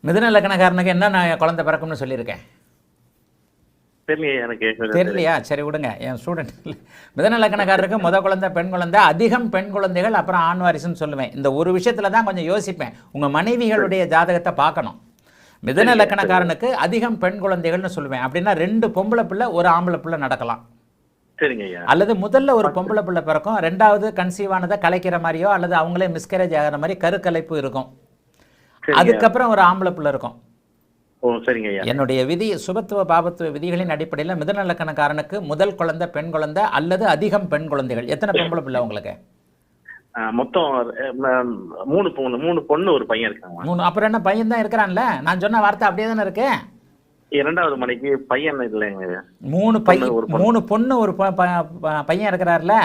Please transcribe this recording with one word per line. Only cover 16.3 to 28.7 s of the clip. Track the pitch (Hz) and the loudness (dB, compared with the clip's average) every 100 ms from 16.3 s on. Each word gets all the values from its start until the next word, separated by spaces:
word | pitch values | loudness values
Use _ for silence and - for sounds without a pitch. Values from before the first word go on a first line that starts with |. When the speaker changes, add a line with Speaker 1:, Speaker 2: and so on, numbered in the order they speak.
| 185 175 160 | 2 2 0
Speaker 1:
அதிகம் | 240 254 170 226 233 220 | -2 0 0 0 -2 -2
பெண் | 185 202 | -2 -2
குழந்தைகள்னு | 196 185 165 180 190 180 | -2 0 0 -2 -4 -6
சொல்லுவேன். | 143 127 127 | -6 -4 -4
அப்படின்னா | 156 196 | -2 0
ரெண்டு | 175 175 220 220 | 0 0 0 0
பொம்பளை | 185 208 240 190 | 0 0 0 0
பிள்ளை, | 190 240 | -2 -2
ஒரு | 170 175 | 2 4
ஆம்பளை | 170 180 160 | 4 2 -4
பிள்ளை | 160 160 | -4 -4
நடக்கலாம். | 135 131 117 113 - _ _ _ _ _ _ - | -2 -4 -4 -6 -10 _ _ _ _ _ _ -4
Speaker 2:
சரிங்க | 151 117 | -4 -2
ஐயா. | 98 90 | -8 -8
Speaker 1:
அல்லது | 87 151 202 | 0 2 4
முதல்ல | 208 196 262 277 | 0 2 2 4
ஒரு | 240 208 | 2 2
Speaker 2:
ஓகே. | |
Speaker 1:
பொம்பளை | 185 190 214 | -2 -2 -2
பிள்ளை | 185 175 | 0 -2
பிறக்கும், | - 180 196 214 | 0 -2 0 -2
ரெண்டாவது | 165 185 214 208 214 | -2 4 6 6 0
கன்சீவ் | 202 185 180 196 | -2 -4 -4 -4
ஆனதை | 185 180 202 | -2 -2 0
கலைக்கிற | 170 180 180 170 | 0 0 -2 -2
மாதிரியோ | 165 160 185 | -2 0 0
அல்லது | 190 175 | 2 2
அவங்களே | 170 165 180 185 160 | 0 0 0 -2 -4
மிஸ்கேரேஜ் | - 185 180 156 | -6 -2 0 0
ஆகிற | 151 147 | 0 -2
மாதிரி | 160 185 | -4 -2
கருக்கலைப்பு | 170 196 180 165 160 160 | -2 0 -2 -2 -4 -4
இருக்கும். | 135 131 131 - _ _ _ _ _ _ _ | -4 -6 -10 -16 _ _ _ _ _ _ _